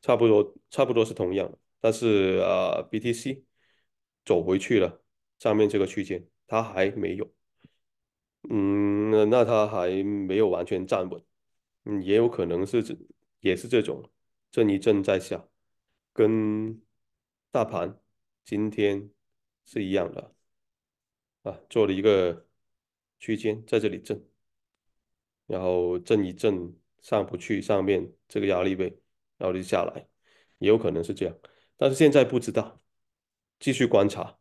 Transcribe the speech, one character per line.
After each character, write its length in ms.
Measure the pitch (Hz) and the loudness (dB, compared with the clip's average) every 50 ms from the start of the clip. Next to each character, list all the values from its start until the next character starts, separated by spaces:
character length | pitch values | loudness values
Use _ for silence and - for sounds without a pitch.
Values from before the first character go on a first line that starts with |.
差 140 | _ - 127 | _ 2 2
不 120 | 110 117 117 | 4 6 6
多， 260 | 107 101 104 - - - _ _ | 6 4 4 2 -4 -20 _ _
差 140 | - - 135 | -2 -2 0
不 80 | 123 120 | 2 2
多 120 | 117 110 | 2 0
是 80 | 110 - | 0 0
同 200 | - 104 90 92 | -6 -4 -2 -2
样 160 | 98 90 - | -4 -4 -4
的， 80 | - _ _ _ _ _ | -8 _ _ _ _ _
但 120 | - 113 110 | 0 0 0
是， 460 | - 120 113 107 101 95 95 92 92 92 | 2 2 2 4 4 2 2 2 0 0
呃 380 | 90 95 92 92 87 - - - | 0 0 0 0 0 -2 -4 -6
，B 160 | - - 110 | -6 -8 -6
T 120 | 113 120 117 | -4 -4 -4
C 320 | 117 - 131 131 135 _ _ _ _ _ _ _ _ _ _ _ _ _ _ _ _ _ | -4 -6 -10 -10 -10 _ _ _ _ _ _ _ _ _ _ _ _ _ _ _ _ _
走 200 | - 101 87 82 | 0 0 0 2
回 140 | 87 92 98 | 0 0 0
去 200 | - - 123 107 | 0 2 2 2
了， 240 | 92 87 - - _ _ _ _ _ _ _ _ | 2 2 -2 -10 _ _ _ _ _ _ _ _
上 160 | - 117 107 | -2 0 2
面 120 | 107 107 104 | 4 2 2
这 100 | 101 104 | 2 0
个 80 | 98 | -2
区 180 | 92 - 107 95 | -2 -4 -8 -6
间， 240 | - 95 90 90 _ _ _ _ | -6 -8 -10 -10 _ _ _ _
它 160 | _ 110 110 113 | _ -4 -4 -2
还 280 | 113 98 92 95 98 | -2 -2 -2 -2 0
没 260 | 98 110 95 90 90 | 0 -4 -6 -6 -6
有。 180 | 95 - - _ _ _ _ _ _ _ _ _ _ _ _ _ _ _ _ _ _ _ _ _ _ _ - | -6 -10 -12 _ _ _ _ _ _ _ _ _ _ _ _ _ _ _ _ _ _ _ _ _ _ _ -4
嗯， 600 | - 107 98 98 101 101 101 101 101 101 104 110 | -2 0 0 2 2 2 2 0 0 0 0 2
那， 140 | 110 107 107 | 4 4 4
那 200 | 104 117 127 120 | 6 4 4 4
它 220 | 110 120 110 107 | 4 4 2 2
还 380 | 104 107 98 87 90 92 95 98 | 0 0 -2 -2 -2 -2 -2 -4
没 320 | 101 104 101 98 92 95 | -4 -4 -4 -4 -2 0
有 120 | 101 110 98 | 2 2 2
完 160 | 90 87 87 | 0 -2 -4
全 220 | - 101 92 92 | -4 -4 -4 -2
站 220 | 95 - 98 92 92 | -2 -2 -2 -2 -6
稳。 160 | 90 - _ _ _ _ _ _ _ _ _ _ _ _ _ | -8 -14 _ _ _ _ _ _ _ _ _ _ _ _ _
嗯， 160 | - 104 101 95 | -8 -8 -6 -2
也 120 | 92 101 | 2 2
有 140 | 110 117 120 | 4 4 2
可 180 | 117 - 92 | 0 -2 -4
能 180 | 82 85 85 95 | -2 -2 -4 -4
是 160 | 98 - 120 113 | -2 -2 -2 -2
这， 140 | - - - - _ - _ _ _ _ _ | -2 -10 -14 -14 _ -20 _ _ _ _ _
也 160 | - 98 92 | -2 -2 -2
是 100 | 90 - | -2 -4
这 160 | 120 127 117 104 | 0 0 0 0
种 260 | - - 67 - _ _ _ _ _ _ _ _ _ - | 0 -6 -10 -12 _ _ _ _ _ _ _ _ _ 0
震 160 | - 117 104 | 2 2 2
一 100 | 98 98 | 2 0
震 240 | 98 117 104 101 95 | 2 2 2 2 2
再 160 | 98 98 92 | 0 -2 -2
下， 300 | 87 - 92 85 - _ _ _ _ _ _ _ _ _ _ _ _ _ _ | -2 -6 -10 -12 -12 _ _ _ _ _ _ _ _ _ _ _ _ _ _
跟 680 | - 113 107 110 110 110 107 107 107 110 110 113 110 _ _ _ _ _ _ _ _ _ _ _ _ _ _ | 2 2 2 2 0 0 -2 -2 -4 -6 -8 -10 -14 _ _ _ _ _ _ _ _ _ _ _ _ _ _
大 140 | _ 135 113 | _ -2 -2
盘 340 | 113 113 90 87 92 110 _ _ _ _ _ _ _ _ _ _ | -2 -4 -6 -6 -6 -8 _ _ _ _ _ _ _ _ _ _
今 260 | - 104 101 107 107 | -8 -6 -4 -4 -4
天 400 | 104 - 104 101 101 101 101 104 _ _ _ _ _ _ _ _ _ _ _ | -2 0 0 0 0 -2 -8 -14 _ _ _ _ _ _ _ _ _ _ _
是 180 | _ - 117 101 | _ -8 -8 -6
一 80 | 92 95 | -2 -2
样 200 | 98 87 85 - | -2 -2 -2 -8
的。 220 | - - - _ _ _ _ _ _ _ _ _ _ _ _ _ _ _ _ _ _ _ _ _ _ _ | -12 -16 -16 _ _ _ _ _ _ _ _ _ _ _ _ _ _ _ _ _ _ _ _ _ _ _
啊， 160 | - 95 - _ _ | -14 -14 -14 _ _
做 160 | - 117 107 | 0 2 2
了 60 | 95 98 | 2 2
一 100 | 95 98 | 2 4
个 440 | 110 104 95 92 87 85 - _ _ _ _ _ _ _ _ _ _ _ _ _ _ _ _ | 4 4 4 2 0 -2 -6 _ _ _ _ _ _ _ _ _ _ _ _ _ _ _ _
区 180 | - - 110 | -8 -8 -8
间， 280 | 107 - 110 107 107 113 | -4 -4 -4 -4 -4 -6
在 140 | - - 113 | -2 -2 0
这 80 | 110 107 | 0 -2
里 100 | 92 - | -6 -6
震， 280 | - - 107 - - _ _ _ _ _ _ _ _ _ _ _ _ _ _ _ _ _ _ _ _ _ _ _ _ | -10 -10 -10 -10 -10 _ _ _ _ _ _ _ _ _ _ _ _ _ _ _ _ _ _ _ _ _ _ _ _
然 140 | _ - 92 92 | _ -8 -4 -2
后 360 | 92 90 90 87 87 87 90 | -2 0 0 0 -2 -2 -4
震 260 | - - 117 107 98 | -2 0 0 0 0
一 80 | 92 90 | -4 -6
震 440 | 90 - 110 98 90 87 87 - _ _ _ _ _ | -2 -2 -2 -2 -2 -6 -10 -14 _ _ _ _ _
上 240 | _ - - 107 95 | _ -2 -2 -2 -2
不 100 | 82 - | -2 -6
去 240 | 90 - - 113 98 98 | -12 -6 -4 -6 -6 -2
上 220 | - 107 98 95 | -2 -2 0 2
面 280 | 98 101 90 87 - - _ _ _ | 0 0 0 -2 -6 -14 _ _ _
这 120 | - 104 | -6 -4
个 60 | 101 | -2
压 160 | 98 95 90 92 | 0 0 0 0
力 120 | 95 95 | -2 -2
位， 240 | 92 95 87 - _ _ _ _ _ _ _ _ _ | -2 -4 -6 -6 _ _ _ _ _ _ _ _ _
然 100 | 90 92 | -6 -4
后 40 | 92 | -4
就 60 | 92 92 | -4 -4
下 220 | 92 - 92 87 | -2 -2 -2 -2
来， 240 | - - - - _ _ _ _ _ _ _ _ _ _ _ | -2 -6 -12 -20 _ _ _ _ _ _ _ _ _ _ _
也 100 | 90 98 | 4 4
有 80 | 110 113 | 4 4
可 120 | - 85 | 4 0
能 120 | - 82 85 | -2 -2 -4
是 120 | - 101 | -6 -6
这 120 | - 98 | -6 -6
样， 100 | 85 82 - _ - _ _ _ _ _ | -6 -6 -10 _ -20 _ _ _ _ _
但 140 | _ 135 139 | _ 0 0
是 60 | 135 | 4
现 140 | 135 160 147 | 6 4 6
在 140 | 139 147 127 | 8 6 4
不 140 | 123 135 127 | 4 2 -4
知 140 | 123 - - | -4 -2 -4
道， 280 | 117 110 - - _ _ _ _ _ _ _ _ _ _ _ _ _ _ _ _ _ | -4 -4 -4 -12 _ _ _ _ _ _ _ _ _ _ _ _ _ _ _ _ _
继 140 | - 139 131 | -4 -4 0
续 140 | 131 131 | 0 0
观 220 | 117 - 104 101 104 | 2 4 4 4 2
察。 300 | - - 85 - - _ | -2 -4 -10 -12 -14 _